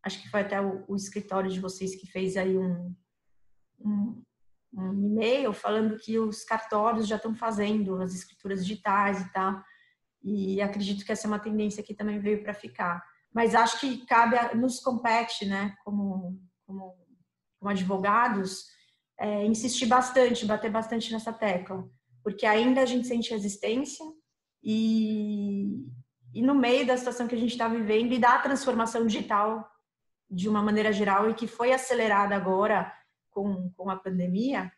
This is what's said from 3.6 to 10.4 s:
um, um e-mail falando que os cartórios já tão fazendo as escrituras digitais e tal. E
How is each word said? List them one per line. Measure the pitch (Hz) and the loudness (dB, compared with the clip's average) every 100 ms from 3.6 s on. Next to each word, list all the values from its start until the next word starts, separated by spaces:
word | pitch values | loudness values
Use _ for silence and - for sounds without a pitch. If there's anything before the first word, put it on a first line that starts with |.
| _ _ | _ _
um, | 208 208 208 - - _ _ _ _ | -2 0 -2 -4 -16 _ _ _ _
um | 214 185 196 202 | -8 -4 0 2
e-mail | 214 220 262 262 | 2 2 2 0
falando | 202 202 214 220 214 | -2 -2 0 0 -2
que | - 226 | -4 -2
os | 220 208 | -2 -4
cartórios | - 220 - 208 214 226 214 | -4 -4 -2 0 2 0 0
já | 214 | -2
tão | 226 | -4
fazendo | 220 226 208 208 214 190 185 | -4 -4 0 0 0 0 -2
as | 185 | -4
escrituras | 185 - _ 196 196 180 | -6 -10 _ -6 -4 -4
digitais | 214 208 196 202 190 | -4 0 2 2 0
e | 185 | -4
tal. | 196 190 196 - _ _ _ _ _ | -2 -2 -4 -10 _ _ _ _ _
E | 196 202 | -6 -4